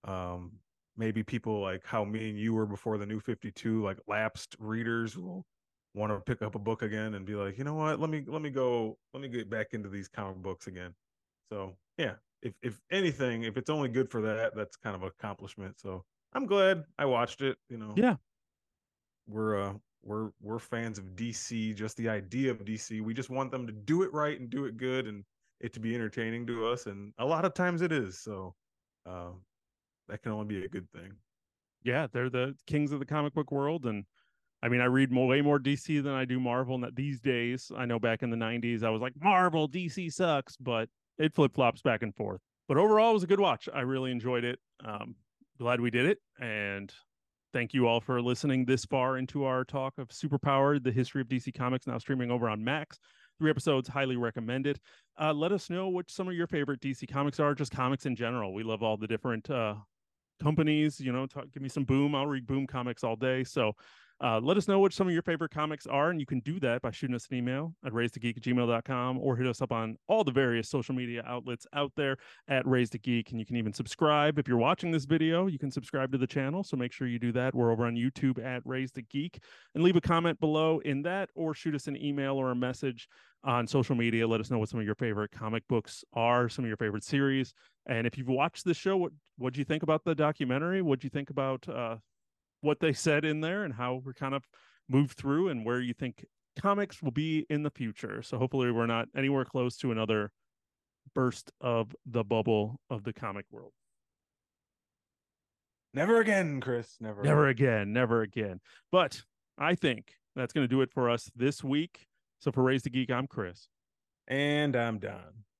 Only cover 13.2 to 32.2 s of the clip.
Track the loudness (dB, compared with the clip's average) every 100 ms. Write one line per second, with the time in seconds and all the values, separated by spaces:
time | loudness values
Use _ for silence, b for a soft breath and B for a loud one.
13.2 | -2 -2 -4 -6 -4 -2 0 0 0 0
14.2 | -2 0 -2 -4 -8 -8 -10 -6 -8 -8
15.2 | -10 -10 -14 -12 -14 -12 -10 -10 -12 _
16.2 | _ -8 0 4 4 2 -4 -4 0 2
17.2 | 0 -2 -4 -4 _ -12 -4 2 2 2
18.2 | _ _ _ _ _ _ _ _ _ _
19.2 | -12 -4 0 0 -2 -6 _ _ -8 -6
20.2 | -6 -10 -10 -10 -6 -6 -6 -8 -12 -8
21.2 | -8 -6 -8 -4 -4 -4 -8 -4 -4 -4
22.2 | -4 -2 -2 -2 -6 -8 -8 -6 -4 -6
23.2 | -4 -4 -4 -6 -8 -10 0 0 2 0
24.2 | -2 -4 -8 -6 -6 -4 -2 -2 -4 -10
25.2 | -16 _ _ _ -12 -6 -4 -2 -4 -4
26.2 | -6 -6 -6 -2 -2 -2 -6 -12 -14 -6
27.2 | -2 0 0 0 0 0 0 0 -2 -8
28.2 | -10 -10 -10 -16 _ _ _ _ -14 -12
29.2 | -12 -16 _ _ _ _ _ _ -14 -10
30.2 | -6 -6 -4 -6 -6 -10 -12 -18 -18 -20
31.2 | _ _ _ _ _ _ -4 -2 -2 -4